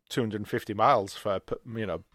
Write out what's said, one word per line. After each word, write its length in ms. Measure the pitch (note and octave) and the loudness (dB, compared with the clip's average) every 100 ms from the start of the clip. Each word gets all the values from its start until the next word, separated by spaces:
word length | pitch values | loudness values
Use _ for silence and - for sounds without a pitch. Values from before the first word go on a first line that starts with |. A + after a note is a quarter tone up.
| - | -8
two 120 | - | -2
hundred 260 | A2+ G#2 G#2 | -2 -2 -4
fifty 260 | A#2+ - | -4 -2
miles 400 | G#2 A#2 B2+ G2 | 4 6 6 2
for, 260 | - G#2+ F#2+ | -4 -2 -2
p-, 160 | - - B2 | -4 -8 -8
you 120 | A2+ G#2 | -6 -4
know, 180 | E2 - | -4 -8